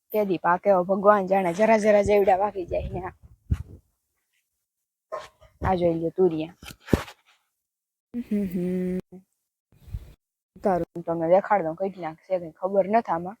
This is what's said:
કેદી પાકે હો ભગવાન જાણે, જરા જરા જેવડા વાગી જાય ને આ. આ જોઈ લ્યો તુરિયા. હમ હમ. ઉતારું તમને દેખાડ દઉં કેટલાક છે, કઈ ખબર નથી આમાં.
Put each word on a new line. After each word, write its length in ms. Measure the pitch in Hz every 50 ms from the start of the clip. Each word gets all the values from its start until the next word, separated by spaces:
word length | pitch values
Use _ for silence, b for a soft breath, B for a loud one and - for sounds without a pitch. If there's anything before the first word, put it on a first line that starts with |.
| _ _ -
કેદી 240 | 214 208 190 175 156
પાકે 320 | - 170 175 180 - 202
હો 140 | 196 180 175
ભગવાન 420 | 190 190 208 190 208 208 202 185
જાણે, 280 | 180 190 196 190 170 170
જરા 240 | 185 220 220 226 214
જરા 240 | 202 220 208 208
જેવડા 360 | 202 202 208 202 190 202 185 185
વાગી 280 | 202 208 - 196 170
જાય 220 | - 180 - - -
ને 120 | 190 180
આ. 140 | 180 - - _ _ - _ _ _ - - - - - - - _ _ _ _ _ _ _ _ _ _ _ _ _ _ _ _ _ _ _ _ _ _ _ _ _ - - - - - _ _ _ _ _ -
આ 120 | - 185 190
જોઈ 200 | 175 175 170 165
લ્યો 160 | 165 165 165
તુરિયા. 460 | - - 185 175 160 156 156 165 180 - - - - _ - - - - - - - _ _ _ _ _ _ _ _ _ _ _ _ _ _ _ _ _ _ _ -
હમ 320 | 240 240 - 214 208 202
હમ. 520 | 180 175 185 180 180 185 185 180 180 180 185 - _ 180 190 _ _ _ _ _ _ _ _ _ _ _ _ - - - - - - - _ _ _ _ _ _ _
ઉતારું 500 | _ - - 208 185 170 170 - - 170
તમને 260 | 170 170 165 170 165 165
દેખાડ 340 | 185 196 - - 214 196
દઉં 140 | 165 156 165
કેટલાક 400 | - 190 196 185 190 170 156 160
છે, 220 | - _ - 185 180
કઈ 140 | 175 160
ખબર 340 | - - 185 190 202 196 175
નથી 260 | 190 214 233 220 -
આમાં. 240 | 165 165 175 185 226 _